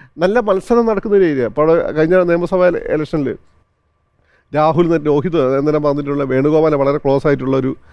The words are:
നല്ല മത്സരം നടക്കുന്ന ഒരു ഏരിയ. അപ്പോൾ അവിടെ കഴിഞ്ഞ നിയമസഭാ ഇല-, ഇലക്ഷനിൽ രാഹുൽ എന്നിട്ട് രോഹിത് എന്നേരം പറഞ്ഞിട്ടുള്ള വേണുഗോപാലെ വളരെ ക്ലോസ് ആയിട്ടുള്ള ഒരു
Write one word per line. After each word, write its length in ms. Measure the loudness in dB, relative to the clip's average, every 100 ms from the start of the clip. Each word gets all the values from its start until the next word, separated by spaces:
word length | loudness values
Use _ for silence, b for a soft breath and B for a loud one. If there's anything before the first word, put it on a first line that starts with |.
| -20 -4
നല്ല 220 | 0 0
മത്സരം 460 | 0 -2 0 0 2
നടക്കുന്ന 320 | -2 0 2
ഒരു 80 | 2
ഏരിയ. 200 | 0 -2
അപ്പോൾ 260 | 0 2
അവിടെ 200 | 2 0
കഴിഞ്ഞ 320 | -2 2 2
നിയമസഭാ 440 | 2 0 -2 0 2
ഇല-, 100 | 0
ഇലക്ഷനിൽ 580 | -4 -4 -4 -4 -4 -6 -14 _ _ _ _ _ _ _ _ _ _ 0
രാഹുൽ 300 | 2 2 2
എന്നിട്ട് 200 | 0 0
രോഹിത് 520 | 0 0 0 0 0
എന്നേരം 260 | 0 0
പറഞ്ഞിട്ടുള്ള 400 | 0 -2 -4 -4
വേണുഗോപാലെ 520 | -2 0 2 2 2 2
വളരെ 220 | 0 0
ക്ലോസ് 300 | 0 0 0
ആയിട്ടുള്ള 300 | -2 0 -2
ഒരു 200 | -2 -6 -10